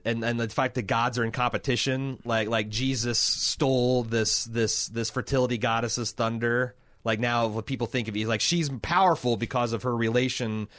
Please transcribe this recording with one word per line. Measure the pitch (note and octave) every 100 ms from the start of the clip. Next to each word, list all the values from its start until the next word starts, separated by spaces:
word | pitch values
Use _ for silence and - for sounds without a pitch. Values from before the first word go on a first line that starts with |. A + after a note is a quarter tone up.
| A2+
and, | A#2
and | A2+ A#2
the | A2+
fact | - C3 C3
that |
gods | G2 A#2 A#2+ A#2
are | A2+
in |
competition, | B2 B2 A2 - A#2+ C3+ C3 C3+ B2
like, | A#2+ A2+ A2
like, | A2+ G#2+
Jesus | A2 C3 B2+ A#2+ A2+
stole | - - - - C3+ B2+ B2 B2+
this, | A#2 A2+ G#2+ - A#2
this, | A2+ A2 - -
this | A#2 A2+
fertility | C3 - C3+ B2 A#2+
goddess's | A#2 A2+ A#2 B2 A2+
thunder, | - A2+ A2+ A#2 A#2+ B2 - _ - A#2
like, | A2
now | A#2+ A#2+ A2+
what | A2 -
people | C3+ A#2
think | B2+ A2
of, | G#2
like, | A2 A2
she's | - F3 D3 B2+
powerful | - F3 F#3+ D#3 B2 A2
because | A2+ B2+ A#2+
of | A2+
her | B2 A#2+
relation | A2+ A#2+ B2+ - A2+ A2 G#2